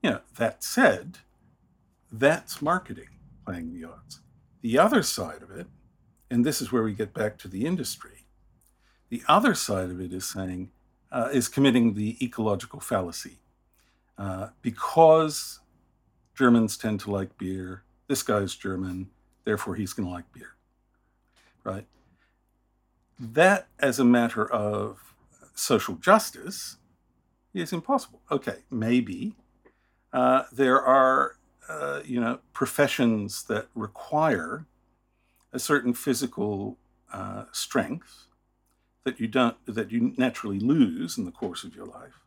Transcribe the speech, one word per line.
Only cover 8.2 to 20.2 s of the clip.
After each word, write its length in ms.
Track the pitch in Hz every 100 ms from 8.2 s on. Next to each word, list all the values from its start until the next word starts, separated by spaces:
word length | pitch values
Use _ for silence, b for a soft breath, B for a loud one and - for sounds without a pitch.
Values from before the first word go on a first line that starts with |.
| _ _ _ _ _ _ _ _ _
the 140 | 120 -
other 260 | 170 254 175
side 340 | - 98 92
of 100 | 90
it 140 | 92
is 120 | 92 -
saying, 460 | 101 95 90 95 _ _ _ _
uh, 180 | 127 120
is 160 | 139 117
committing 460 | - 139 123 117
the 300 | 104 107 117
ecological 560 | 123 - 110 98 - -
fallacy. 600 | - 101 87 - - - _ _ _ _ _ _ _ -
Uh, 320 | 98 92 104 _
because 1000 | 120 117 - - 165 160 156 147 - - _ _ _ _ _ _ _ -
Germans 420 | 127 120 110 -
tend 220 | 113 104
to 100 | -
like 260 | 101 95 _
beer, 460 | 92 95 92 92 _ _ _
this 160 | 135
guy's 320 | - 107 98 -
German, 540 | 98 92 95 90 95 _ _ _
therefore 320 | - 104 - 104
he's 180 | 98
gonna 160 | - 90
like 220 | 87